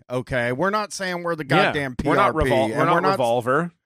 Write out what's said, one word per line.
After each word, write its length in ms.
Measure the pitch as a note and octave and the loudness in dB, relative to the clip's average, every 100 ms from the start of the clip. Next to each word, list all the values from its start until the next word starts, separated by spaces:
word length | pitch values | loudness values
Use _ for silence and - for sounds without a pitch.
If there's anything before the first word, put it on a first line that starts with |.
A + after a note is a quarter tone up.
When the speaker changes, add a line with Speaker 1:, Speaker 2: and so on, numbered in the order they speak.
| - | -8
Speaker 1:
okay? 420 | B2+ - C3 A#2+ | -8 -4 -2 -2
We're 180 | B2+ F#3+ | -2 -2
not 240 | G#3+ G#3 | -2 -6
saying 300 | - F#3 F3 | -8 -6 -6
we're 120 | E3+ E3+ | -6 -6
the 80 | |
Speaker 2:
Yeah. 220 | F3 E3+ F3+ | 0 2 2
Speaker 1:
goddamn 300 | C3+ C#3 B2 D3 | 0 -6 -4 0
Speaker 2:
We're 100 | D#3+ | 2
not 180 | G3 | 2
Speaker 1:
P 40 | D3+ | 2
R 60 | |
P, 60 | C#3 | 2
Speaker 2:
Revol-, 180 | C3 - | 2 2
we're 60 | A2 | 0
Speaker 1:
and 100 | E3 | 2
Speaker 2:
not 80 | |
Speaker 1:
we're 60 | E3+ | 2
not 100 | F#3+ | 2
Speaker 2:
Revolver. 600 | F#3+ A#2+ B2 A#2+ C#3 E3+ _ | 2 2 2 2 0 0 _